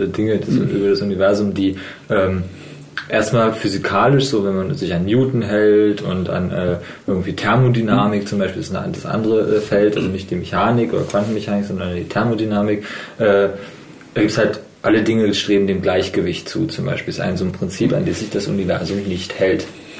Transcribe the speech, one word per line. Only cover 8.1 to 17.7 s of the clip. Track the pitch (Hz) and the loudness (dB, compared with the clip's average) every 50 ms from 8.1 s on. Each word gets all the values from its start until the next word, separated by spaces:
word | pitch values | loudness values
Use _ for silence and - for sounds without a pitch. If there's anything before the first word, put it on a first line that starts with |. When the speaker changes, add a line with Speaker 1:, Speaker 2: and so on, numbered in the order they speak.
| 107 101 | 0 -2
Speaker 2:
Mhm. | 101 | -2
Speaker 1:
zum | - 107 101 | -2 -2 -2
Beispiel | 95 92 - - | -2 -2 -2 -6
ist | - - 92 | -6 -6 -6
eine, | 90 101 95 | -6 -6 -6
das | 87 - - | -8 -8 -6
andere, | - - 110 110 110 113 110 - - 107 | -4 -4 -2 0 2 2 2 2 2 2
äh, | 104 | 0
Feld, | - - 107 101 104 104 104 | 0 2 2 4 4 4 2
also | - - 92 | 0 0 -2
nicht | 95 92 - - | -2 -4 -6 -6
die | 90 | -6
Mechanik | 90 87 - 98 90 101 113 120 120 110 - | -6 -4 -2 -2 0 2 2 2 2 2 0
oder | 95 95 - | 0 -2 -2
Quantenmechanik, | - - 101 107 113 107 101 - 107 101 101 101 | 0 0 0 0 0 -2 -4 -2 -2 -2 -2 -2
sondern | - 98 92 90 90 90 | -4 -4 -4 -4 -4 -4
die | 87 85 | -6 -6
Thermodynamik, | - - 101 117 120 113 104 110 107 104 104 104 107 107 104 - - - - - - - - | -4 -2 0 0 0 0 0 0 0 0 0 2 0 0 -2 -4 -8 -12 -12 -12 -12 -4 0
äh, | 113 104 98 101 101 92 98 - - - - - - - - - - - - | 4 4 6 4 4 2 0 -6 -12 -16 -18 -20 -20 -20 -20 -20 -20 -6 0
da | - | 0
gibt's | 107 104 - 120 | 2 2 2 2
halt, | 107 101 - - - - - - | 2 0 0 -4 -10 -18 -14 -4
alle | - 113 107 110 | 0 2 2 4
Dinge | 104 110 113 113 107 101 101 | 4 2 2 2 2 2 2
streben | - - 104 101 101 98 | 0 0 2 2 4 4
dem | 95 95 90 | 2 0 0
Gleichgewicht | 90 95 92 - - - - - 87 87 85 - - - | 0 0 2 0 0 0 -2 -2 -2 -2 -2 -6 -8 -6
zu, | - - - | -4 -2 -2
zum | - - - - | -2 -2 -4 -4
Beispiel | 92 90 87 - - - | -4 -4 -4 -6 -6 -6
ist | - | -4
ein | 90 95 92 90 | -2 -2 -2 -2
so | 95 | -2
ein | 90 | -2
Prinzip, | 90 - 98 90 | -2 -4 -6 -4